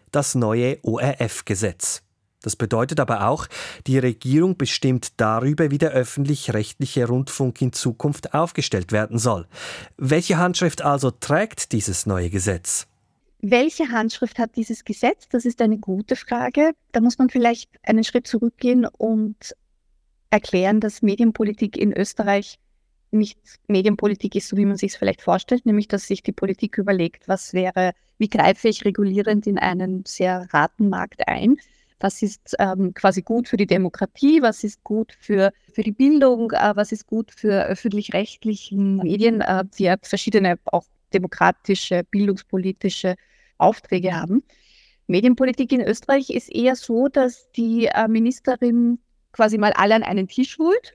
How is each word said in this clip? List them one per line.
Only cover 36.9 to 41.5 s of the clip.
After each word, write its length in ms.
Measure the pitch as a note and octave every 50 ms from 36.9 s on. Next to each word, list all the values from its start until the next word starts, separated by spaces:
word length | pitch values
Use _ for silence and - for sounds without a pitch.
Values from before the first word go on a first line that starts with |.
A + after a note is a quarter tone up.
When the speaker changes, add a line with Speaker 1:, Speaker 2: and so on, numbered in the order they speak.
| A3
Speaker 2:
ist 140 | G#3 -
gut 260 | - G#3+ A3 A3+ _ _
für 300 | - - G#3+ G3 G3 -
öffentlich-rechtlichen 1300 | - G3 - - A3+ G3 G#3 G3+ - - F#3+ G#3 - - - - A3 G#3+ - - - G3 G3 G3 G3 G3 F#3+
Medien, 420 | F#3 D#3+ F#3 G3+ A3+ A#3 A3+ G#3+
äh, 240 | - - F#3+ F#3 F#3+ F#3+ _ -
die 60 | G3
ja 120 | F3 F#3 G3 -
verschiedene 560 | - - F#3+ - A3+ G3+ G#3 F#3+ F3+ F3 - -
auch 180 | - - E3+ - _ _ _ _ _ -
demokratische, 920 | F#3+ F3+ - - - F3 F3+